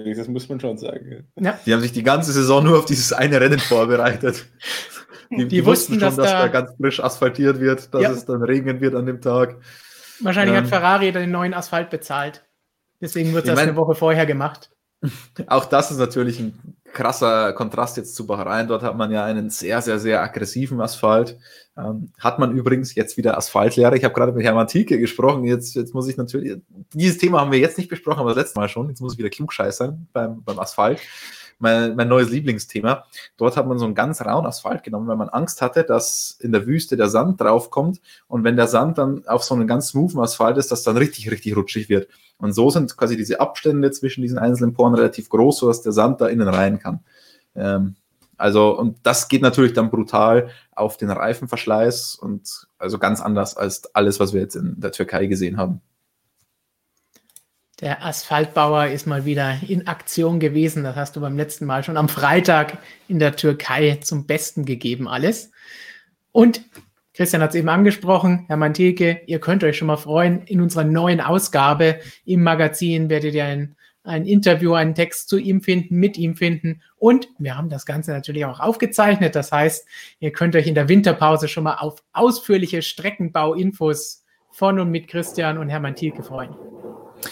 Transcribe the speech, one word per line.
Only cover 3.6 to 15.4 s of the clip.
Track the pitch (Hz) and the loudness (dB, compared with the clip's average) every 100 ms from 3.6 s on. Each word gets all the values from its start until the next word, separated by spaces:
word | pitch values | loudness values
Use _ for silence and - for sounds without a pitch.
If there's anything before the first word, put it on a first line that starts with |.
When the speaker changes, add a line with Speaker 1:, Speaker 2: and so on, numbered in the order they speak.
| - 120 117 120 120 110 127 - - _ - - - - - - - | 2 2 4 2 2 0 -2 -4 -8 _ -12 -10 -12 -18 -20 -20 -8
Speaker 3:
Die, | 175 | -4
Speaker 2:
Die | 123 | 0
Speaker 3:
die | 180 208 | 2 4
wussten | - - | 4 2
Speaker 2:
wussten, | 220 | 0
Speaker 3:
schon, | |
Speaker 2:
dass | 196 131 | 2 2
Speaker 3:
dass | 135 | 2
da | 185 | 2
Speaker 2:
da | 175 | 2
Speaker 3:
ganz | 131 - - | 0 -2 -2
frisch | 139 - | -2 -2
asphaltiert | 127 - 127 123 139 135 | -4 0 0 2 2 2
wird, | 131 131 - | 2 0 -2
dass | - | 0
Speaker 2:
Ja. | 107 | 2
Speaker 3:
es | 123 - | 0 -4
dann | 123 | -2
regnen | 117 135 135 127 | 0 0 0 -2
wird | 135 123 | 0 0
an | 127 | -4
dem | 123 | -4
Tag. | 127 123 123 123 - - - - - - | -2 0 0 -2 -20 -20 -20 -20 -20 -6
Speaker 2:
Wahrscheinlich | 208 185 196 196 | -2 2 4 2
hat | 151 | 2
Speaker 3:
Ähm, | |
Speaker 2:
Ferrari | 190 175 196 196 | 2 4 4 2
den | 180 175 | 0 -2
neuen | 180 180 | -2 -2
Asphalt | 180 165 170 170 | -4 -4 -4 -4
bezahlt. | 151 - 139 143 147 _ _ _ _ _ _ | -6 -6 -6 -6 -10 _ _ _ _ _ _
Deswegen | 165 170 160 | -8 -4 -2
wird | 165 160 | 0 0
Speaker 3:
ich | |
Speaker 2:
das | 156 | 2
Speaker 3:
mein, | 156 | 2
Speaker 2:
eine | 156 | 2
Woche | 156 156 | 0 2
vorher | 160 160 156 | 2 2 2
gemacht. | 143 143 143 - _ _ _ | -2 -4 -8 -20 _ _ _
Speaker 3:
<laughs> | 147 - - - | -10 -10 -14 -14